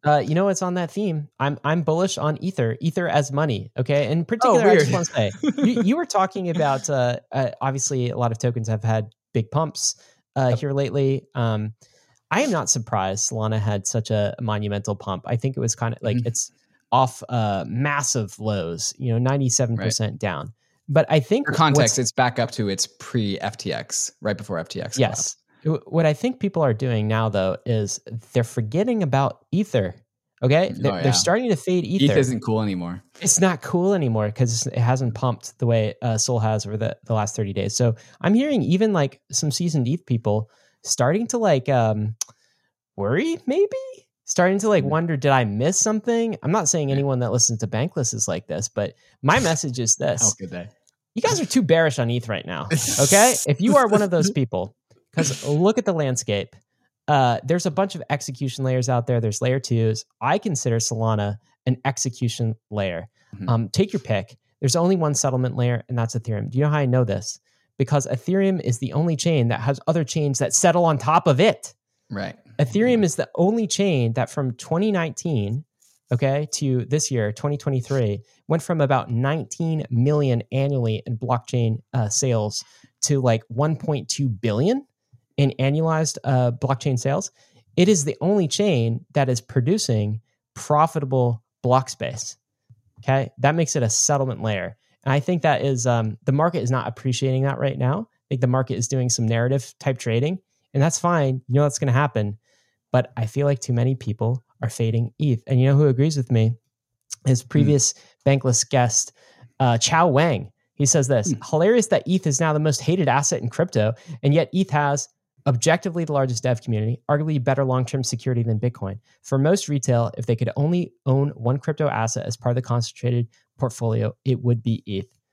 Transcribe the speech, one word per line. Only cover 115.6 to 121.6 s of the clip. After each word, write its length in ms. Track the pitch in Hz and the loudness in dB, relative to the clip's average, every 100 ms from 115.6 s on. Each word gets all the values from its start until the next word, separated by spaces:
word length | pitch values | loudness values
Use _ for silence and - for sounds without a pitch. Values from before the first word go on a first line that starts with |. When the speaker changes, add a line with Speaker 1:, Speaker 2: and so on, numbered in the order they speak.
| 160 175 196 170 160 | 2 2 0 -4 -2
Speaker 1:
the 60 | |
largest 280 | 143 135 117 | 0 0 0
dev 180 | 127 120 | -2 -2
community, 380 | - 110 107 123 - | -2 -2 0 -4 -2
arguably 360 | 147 151 151 | 0 0 0
better 200 | 123 135 | 0 0
long-term 400 | 135 127 127 139 | 2 0 0 -2
security 380 | 123 117 - 120 | -4 -4 -2 0
than 180 | 117 107 | 0 0
Bitcoin. 380 | 123 120 98 98 _ _ | -2 -4 -10 -10 _ _
For 160 | - 135 | -4 2
most 320 | 143 196 - | 4 2 0
retail, 420 | 143 131 120 117 - | -2 2 2 2 -4
if 80 | 110 | -4
they 100 | 117 | -2
could 140 | 117 - | -2 -2
only 360 | 147 175 - _ - | 0 0 -2 _ 0
own 240 | 135 143 135 | 2 0 -2
one 240 | 117 | -2
crypto 280 | 135 | -2